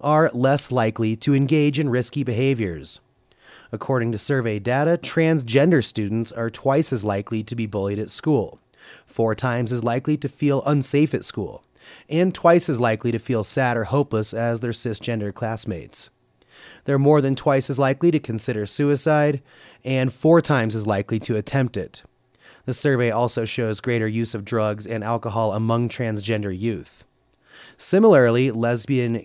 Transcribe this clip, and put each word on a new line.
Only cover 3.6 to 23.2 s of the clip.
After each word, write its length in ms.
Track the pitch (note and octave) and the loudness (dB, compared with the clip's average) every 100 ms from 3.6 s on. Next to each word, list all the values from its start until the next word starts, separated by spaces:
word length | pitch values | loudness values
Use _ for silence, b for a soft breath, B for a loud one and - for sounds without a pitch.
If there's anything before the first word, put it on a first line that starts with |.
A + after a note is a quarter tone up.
| B | B
According 400 | A2 - C3 A#2 | -8 -2 -2 -2
to 60 | G#2+ | -2
survey 420 | - C3+ A#2 G#2+ | -2 0 0 -2
data, 400 | G2+ C3 D#3 E3+ | -2 0 0 0
transgender 840 | - - D#3+ D#3+ A#2+ B2+ D#3+ D#3+ | -2 0 2 2 2 2 4 4
students 460 | - - G2+ A2 A2+ | 2 -2 -2 -2 -4
are 180 | - A2+ | -4 -6
twice 440 | - C3+ C#3 D#3 | -4 0 2 2
as 120 | A#2+ | 0
likely 380 | G#2 G2+ G2+ A2 | -2 -4 -4 -6
to 140 | G#2+ A#2 | -6 -6
be 100 | A2 | -6
bullied 320 | G2+ G2 G2+ | -4 -4 -4
at 100 | G#2+ | -4
school, 520 | - D#3+ C#3 F2+ - _ B B B | -4 0 0 0 -8 _ B B B
four 300 | B - A2+ | B -2 -2
times 380 | G#2+ C3 A#2+ A#2 | 0 -2 -2 -2
as 100 | A#2+ | -2
likely 340 | A#2+ B2 C#3+ D3+ | -2 -2 -2 -2
to 100 | C#3+ | -4
feel 340 | - D3 C#3 | -2 0 0
unsafe 480 | C#3 D3 B2+ C#3+ D3+ | 2 0 2 0 0
at 120 | - | -2
school, 400 | - - F#2 - _ _ B B B | -4 -6 -8 -10 _ _ B B B
and 240 | D#3+ F#3 | 0 0
twice 360 | F3 E3+ E3+ - | 2 4 4 4
as 100 | B2 | 0
likely 320 | A#2+ A2 A#2+ | 0 0 -2
to 80 | A2+ | -4
feel 240 | - A#2 | -2 -2
sad 340 | G2+ - B2+ A#2 | 0 0 0 0
or 60 | |
hopeless 500 | G2+ C#3 C#3+ A2 A2 | 0 0 0 -2 -2
as 280 | A2+ A#2 A#2 | -2 -2 -2
their 100 | A#2+ | -4
cisgender 640 | A2 B2 G#2+ - A2+ G#2 | -4 -4 -6 -4 -4 -4
classmates. 760 | - A2 A2+ - F2 - - - _ _ _ B B B B | -6 -6 -6 -6 -8 -8 -10 -10 _ _ _ B B B B
They're 160 | - C#3 | -2 2
more 200 | C#3+ D3+ | 4 4
than 140 | C3+ | 4
twice 340 | C#3 - C3+ - | 0 0 0 0
as 120 | C3 | 0
likely 320 | C3+ C#3 E3+ | 0 2 2
to 80 | D#3 | 2
consider 440 | C#3+ A2+ - A2 | -2 -4 -4 -4
suicide 800 | G#2 - C#3+ C#3+ E3 D3+ D3 C#3 B B B B | -2 0 0 2 2 2 2 0 B B B B
and 280 | B2+ C3 C3 | -4 0 0
four 280 | - D#3 E3+ | 0 4 6
times 360 | - C#3 A2+ A2+ | 4 2 0 -2
as 100 | G#2 | -2
likely 320 | G2+ G2+ A2 | -2 -2 -4
to 160 | - | -2
attempt 420 | A2 - C#3 B2 G2+ | -4 -2 0 0 -2
it. 280 | F2 - - _ _ _ b b | -10 -12 -20 _ _ _ b b
The 100 | b | b
survey 380 | B2+ D3 C3 A#2+ | -2 2 2 2
also 320 | A2 | 2